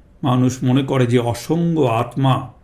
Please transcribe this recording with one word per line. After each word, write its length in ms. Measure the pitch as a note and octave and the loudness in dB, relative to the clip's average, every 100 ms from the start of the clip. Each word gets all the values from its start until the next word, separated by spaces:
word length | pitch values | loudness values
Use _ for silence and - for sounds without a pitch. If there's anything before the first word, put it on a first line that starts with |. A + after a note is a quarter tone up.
| - - | -20 -6
মানুষ 400 | - B2+ B2+ - | -2 2 0 0
মনে 200 | C3 C3 | 0 0
করে 220 | C#3 C3+ B2 | 0 0 2
যে 140 | B2 | 2
অসঙ্গ 640 | A#2 A2+ - E3 E3+ D#3+ | 0 -4 -2 -2 0 0
আত্মা 720 | B2+ A2+ A#2+ - C3+ A#2+ - - | 0 0 -4 0 0 0 -4 -16